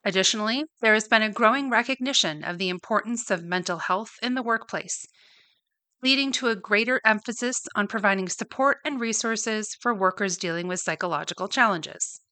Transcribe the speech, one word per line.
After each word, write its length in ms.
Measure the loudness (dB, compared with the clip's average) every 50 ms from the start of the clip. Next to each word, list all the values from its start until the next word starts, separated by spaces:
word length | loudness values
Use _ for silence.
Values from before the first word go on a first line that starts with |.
| 0
Additionally, 600 | 2 2 4 4 4 2 2 0 0 0 -2 -2 -6 _ _
there 120 | 4 6 6
has 140 | 6 6
been 160 | 4 4 4 4
a 80 | 2
growing 400 | 2 4 4 4 4 4 0 2
recognition 720 | 2 2 2 0 -4 -2 -2 0 2 2 2 0 -2 -4 -6
of 160 | -6 -4 -2
the 100 | -2 -2
importance 600 | -2 -4 -2 0 0 0 0 -2 -6 -6 -2 -2
of 120 | -2 -2 -2
mental 360 | -2 -2 -2 -2 -2 -4 -4
health 320 | 0 -2 -2 -2 -2 -8 -10 -6
in 140 | -4 -2 -2
the 80 | -2 0
workplace, 640 | 0 -2 -2 -2 -6 -8 -8 -6 -6 -10 -10 -10 -18 _ _ _ _ _ _ _ _ _ _ _ _ _ _ _ _ _ _ 2
leading 280 | 4 4 4 2 0
to 160 | -2 0 0
a 80 | 0 0
greater 460 | -2 0 0 2 2 2 2 0 2 4
emphasis 560 | 2 2 2 _ -8 -6 -4 -4 -4 -4 -4 -8 -6 -4
on 120 | -2 -2
providing 420 | -2 -2 0 2 2 2 2 -2 -4
support 480 | -6 -8 -8 -8 -2 0 2 2 2 0 _
and 160 | -6 -4 -4
resources 760 | -4 -2 -2 -2 -2 -2 -2 -2 -2 -4 -4 -4 -6 -8 -12 _
for 140 | -2 -2 0
workers 420 | 2 2 0 2 0 -2 -2 -2
dealing 300 | -4 -4 -4 -4 -4 -4
with 120 | -4 -4 -4
psychological 680 | -4 -4 -4 -4 -4 -2 -2 -4 -4 -6 -6 -6 -6
challenges. 760 | -4 2 2 2 2 2 -2 -4 -10 -8 -8 -8 -8 -8 -16 _ _